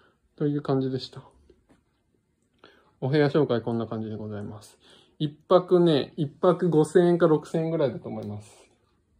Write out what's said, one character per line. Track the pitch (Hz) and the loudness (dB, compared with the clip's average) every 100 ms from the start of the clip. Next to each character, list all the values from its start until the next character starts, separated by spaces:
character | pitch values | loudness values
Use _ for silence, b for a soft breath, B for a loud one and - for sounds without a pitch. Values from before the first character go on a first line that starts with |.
| b b _ - | b b _ -4
と | 147 | -4
い | 147 | -4
う | |
感 | 143 135 | -2 -2
じ | 131 | -2
で | 131 | -6
し | - | -10
た。 | 139 - _ _ _ _ _ _ _ _ _ _ _ _ _ b b b b | -18 -20 _ _ _ _ _ _ _ _ _ _ _ _ _ b b b b
お | 131 | -2
部 | 151 | 2
屋 | 147 | 2
紹 | 156 135 | 2 0
介 | 120 | -2
こ | 117 | -2
ん | 117 | -6
な | 113 | -6
感 | 113 | -8
じ | 110 | -8
で | 107 | -10
ご | 107 | -10
ざ | 104 | -10
い | |
ま | 101 107 | -12 -14
す。 | - _ b b b b | -20 _ b b b b
一 | 151 | -8
泊 | - - 180 175 180 | -6 2 2 4 4
ね、 | 170 143 120 - | 4 2 0 -6
一 | 143 | -8
泊 | - 185 165 180 | 0 0 2 2
五 | 151 156 | 2 4
千 | 185 175 | 4 4
円 | 170 | 4
か | 170 | 4
六 | 156 - | 2 0
千 | 170 160 | -4 -2
円 | |
ぐ | 165 | -2
ら | 135 | -2
い | |
だ | 107 | -4
と | 113 | -10
思 | 110 | -10
い | 107 | -10
ま | 104 | -12
す。 | - - _ _ _ _ _ | -16 -20 _ _ _ _ _